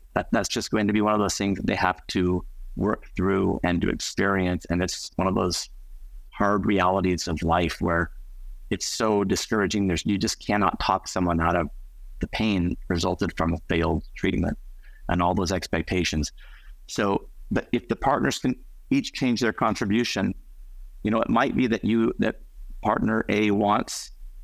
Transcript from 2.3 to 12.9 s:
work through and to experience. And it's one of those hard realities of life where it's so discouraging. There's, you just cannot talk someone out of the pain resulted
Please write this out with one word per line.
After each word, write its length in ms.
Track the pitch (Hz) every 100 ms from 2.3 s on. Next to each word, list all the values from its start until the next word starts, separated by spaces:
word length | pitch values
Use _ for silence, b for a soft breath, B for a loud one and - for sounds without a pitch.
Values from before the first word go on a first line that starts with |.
| 90 - - - -
work 300 | 101 - - -
through 440 | 92 95 92 -
and 160 | 90 87
to 80 | -
experience. 800 | - - - 98 98 90 87 -
And 140 | 87
it's 280 | 92 - - -
one 120 | 95
of 60 |
those 360 | 101 90 82 - - - - - - -
hard 360 | - 202 208 107
realities 640 | 95 90 98 185 82 -
of 140 | 80
life 380 | 85 85 82 -
where 300 | 87 85 85 - - - - - -
it's 160 | 98 -
so 380 | - 113 104
discouraging. 640 | 98 98 - 110 98 104 98
There's, 180 | 85
you 140 | 113 101
just 260 | 113 -
cannot 360 | - 104 95 -
talk 260 | - 95 -
someone 340 | 95 90 82
out 160 | 82 87
of 120 | 85 - - - - -
the 60 | -
pain 480 | - 110 98 87 -
resulted 480 | -